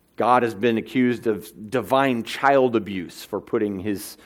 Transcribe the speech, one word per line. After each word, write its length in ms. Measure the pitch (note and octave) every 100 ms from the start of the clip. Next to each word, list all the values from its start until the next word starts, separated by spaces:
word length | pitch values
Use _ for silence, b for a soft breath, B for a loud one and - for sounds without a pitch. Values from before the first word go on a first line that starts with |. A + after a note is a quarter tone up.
| _ -
God 260 | A2+ B2
has 120 | A#2
been 240 | G2 A#2+ A2+
accused 480 | A2 C3 B2 A#2 A#2
of 440 | A2 - - G#2+
divine 520 | B2+ G2 C3 C#3 A#2
child 520 | A2 - C#3 C#3 B2+
abuse 500 | A2+ G2 F#2+ E2+ -
for 180 | - G2+
putting 380 | - A#2 G#2+ G2
his 360 | G#2 F#2+ - -